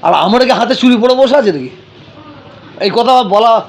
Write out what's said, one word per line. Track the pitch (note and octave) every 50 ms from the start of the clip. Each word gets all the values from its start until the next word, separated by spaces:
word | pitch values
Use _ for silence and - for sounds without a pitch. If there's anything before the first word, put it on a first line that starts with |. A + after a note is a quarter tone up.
| -
আর | E3+ F3
আমরা | - D3 F#3 G#3+ B3 B3+
কি | B3 A#3+ F#3
হাতে | A#3 A3 C4
চুরি | - - B3+ B3 A3+ A3
পড়ে | B3+ B3+
বসে | B3+ C4+ B3 B3+
আছে | D4 B3 G#3 E3+
নাকি? | C#3+ B2+ B2+ - - - - - - - - - - - - - - - - - - - - - -
এই | - G3+ F#3+
কথা | A3+ A3+ A#3 C4 B3+ B3 G3 F#3+
বলা | G#3 A3 A#3 A3+ G#3+ F3